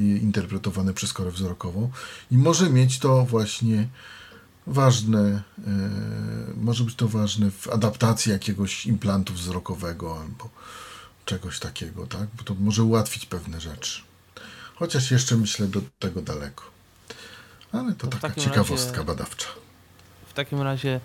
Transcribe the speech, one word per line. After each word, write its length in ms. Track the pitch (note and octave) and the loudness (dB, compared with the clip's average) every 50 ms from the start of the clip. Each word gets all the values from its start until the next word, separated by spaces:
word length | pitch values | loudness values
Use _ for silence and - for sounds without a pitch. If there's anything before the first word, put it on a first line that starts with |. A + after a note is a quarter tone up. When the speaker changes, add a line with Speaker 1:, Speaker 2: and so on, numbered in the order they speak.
| G#2 G#2 G2+ G2+ A2 | 2 2 4 4 2
Speaker 1:
interpretowane 720 | G#2 G2+ G#2+ F2+ F2+ F#2+ F#2+ - G#2 F2+ F#2+ F#2+ G2 F#2 | 2 2 2 0 -2 -4 -4 -4 -2 -2 0 0 0 0
przez 180 | - - - - | -2 -4 -6 -4
korę 180 | - F#2+ F2+ | -4 -4 -4
wzrokową 600 | F2 F2+ G2 F2 F2+ - - F2+ F2 G2 A2+ B2+ C3 - - - - - - - | -4 -4 -4 -4 -4 -6 -6 -6 -4 -2 -2 -4 -4 -8 -12 -14 -14 -14 -4 4
i 80 | B2 B2+ | 6 6
może 320 | C#3 D#3+ E3 E3 F#3 E3+ | 6 6 6 6 6 6
mieć 280 | C3 B2+ B2+ B2+ - - | 6 6 6 6 4 2
to 260 | - C#3 C3 B2+ B2+ | 4 4 6 6 4
właśnie 640 | A#2 A#2 A2+ G#2+ G#2 - - A#2 A2+ A2 G#2+ G#2+ B2 - - - - - - - - - - - _ _ _ - | 4 4 2 2 2 -2 0 2 2 4 4 2 0 -2 -10 -20 -20 -20 -20 -20 -20 -20 -20 -20 _ _ _ -8
ważne, 540 | - C3+ C#3 C3+ C3 B2 G#2 G#2+ A2 A2 G#2+ G2+ | -2 2 6 6 6 6 6 4 4 4 6 6
e, 200 | G2+ G2+ G2+ G2 - - - - G#2 G2+ G2 G2 G2+ G2+ G2 G#2+ G#2+ G#2+ G#2+ G#2+ A2 A2 A2 A#2 - - | 4 4 2 -2 -8 -14 -10 -6 -2 0 0 0 0 -2 -4 -4 -4 -4 -4 -4 -4 -6 -6 -8 -8 -6
może 280 | - A2 A#2 A#2 A2+ A#2 | -2 0 0 2 2 0
być 100 | A2+ - | 0 0
to 140 | - A#2+ G#2+ | 0 0 0
ważne 420 | G#2+ A2 G#2 G2+ G2+ G#2 G#2 G2 | 2 2 0 0 2 2 2 2
w 180 | F#2+ - - - | 2 -2 -6 -2
adaptacji 640 | - A2 G2+ G#2+ G2+ - A2 A2+ A2+ G#2+ - A2+ G#2 | 0 2 2 2 2 4 4 4 4 4 2 0 0
jakiegoś 540 | F#2+ - - G2+ G2 G2+ F#2+ - - - | 0 0 -2 -2 -2 -2 -4 -4 -4 -2
implantu 460 | - A#2 G2 - G2+ G2 G2 F#2+ - F#2 | 0 0 0 2 2 2 2 0 0 -4
wzrokowego 880 | F2+ F2 F2+ F2+ F2+ F2 - F#2 E2+ F2 E2+ E2+ D#2+ F2 E2 D#2+ D#2+ | -6 -6 -4 -6 -6 -6 -6 -8 -6 -6 -8 -8 -6 -8 -8 -8 -8
albo 280 | D#2 D#2 G#2 - - A#2 - - - - - - - - - - - - _ _ - | -10 -12 -12 -12 -14 -16 -16 -18 -20 -18 -18 -18 -18 -18 -18 -20 -20 -20 _ _ -8
czegoś 340 | - G2 F2+ F2+ F2 - - | -8 -8 -6 -6 -8 -10 -8
takiego, 480 | - - - - F2+ D#2+ F2 F2+ F2 | -10 -8 -8 -8 -10 -10 -10 -10 -10
tak? 200 | - - F2 G#2 G#2 - - | -10 -6 -6 -8 -8 -8 -12
Bo 40 | - | -8
to 100 | - G2+ F#2 | -6 -4 0
może 220 | G2 G#2 G#2 A2 A2+ | 0 2 4 4 4
ułatwić 440 | A2 A2+ A2+ G#2 - - - - | 4 4 4 2 0 -4 -10 -10
pewne 340 | - - F2 E2+ E2 E2 D#2+ | -8 -8 -8 -8 -8 -10 -10
rzeczy. 420 | D#2 D#2 D2 C2 - - - - - - _ _ _ _ - - - - - - - - - | -10 -10 -12 -10 -10 -10 -10 -10 -14 -18 _ _ _ _ -20 -20 -20 -20 -18 -18 -20 -16 -8
Chociaż 360 | - E3+ E3+ - C#3+ B2+ - | -6 -4 0 0 0 2 4
jeszcze, 260 | B2+ B2 B2+ - - | 4 4 4 4 2
myślę, 300 | A2+ A2 G2+ - - G#2 | 2 2 2 0 0 -2
do 140 | F#2+ F#2+ G2 F#2+ - _ - | 0 0 -2 -4 -6 _ -6
tego 240 | - F#2+ F2 F2+ D2+ | -6 -6 -4 -4 -6
daleko. 420 | D#2 D#2+ D2+ C#2+ C#2 C2 - - - - _ _ _ _ _ - - - - - - - - - - - - - - - | -6 -6 -8 -8 -10 -12 -14 -20 -20 -20 _ _ _ _ _ -20 -20 -20 -20 -20 -20 -20 -20 -20 -20 -20 -20 -16 -8 -6
Ale 200 | A#3 B3+ B3 - | -4 -2 -2 -4
to 140 | - - | -2 -4
Speaker 2:
To 0 | |
w 140 | - B2+ - | -4 -4 -4
Speaker 1:
taka 80 | - D3+ | -4 -4
Speaker 2:
takim 160 | - D#3 D3 | -2 0 0
Speaker 1:
ciekawostka 480 | C#3 - A2 G2+ - - - B2+ B2 - | 2 2 2 2 2 0 -2 -2 -4 -4
Speaker 2:
razie 80 | - D#2+ | -4 -4
Speaker 1:
badawcza. 440 | D2+ E2 - - - - - - - - - - - - - - _ _ - - - - - - - | -4 -4 -4 -6 -10 -10 -10 -10 -10 -12 -16 -20 -20 -20 -20 -20 _ _ -20 -20 -20 -20 -20 -20 -14
Speaker 2:
W 40 | - | -8
takim 300 | - C#3+ - D3 C#3+ C#3 | -8 -6 -4 -4 -2 -2
razie 380 | C3+ C3+ C3 C3+ C3+ C3 B2+ B2 | -2 -2 -2 -2 -2 -2 -2 -4